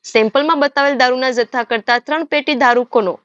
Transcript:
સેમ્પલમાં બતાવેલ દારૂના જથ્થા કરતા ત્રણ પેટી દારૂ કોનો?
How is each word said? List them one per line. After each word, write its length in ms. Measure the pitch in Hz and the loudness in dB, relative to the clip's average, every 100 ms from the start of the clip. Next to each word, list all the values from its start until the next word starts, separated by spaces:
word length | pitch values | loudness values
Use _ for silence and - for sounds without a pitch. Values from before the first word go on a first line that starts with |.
સેમ્પલમાં 560 | - - 220 269 302 311 | 0 0 2 0 0 0
બતાવેલ 380 | 285 277 277 262 | 0 0 -2 0
દારૂના 340 | 254 254 262 | 0 0 -2
જથ્થા 320 | 240 262 254 | -2 -4 -4
કરતા 360 | 233 233 220 240 | -4 -4 -2 -2
ત્રણ 260 | 262 311 | -2 -6
પેટી 300 | 311 294 294 | -2 -2 -2
દારૂ 280 | 269 262 240 | 0 2 2
કોનો? 360 | 247 233 190 - | 0 -2 -2 -6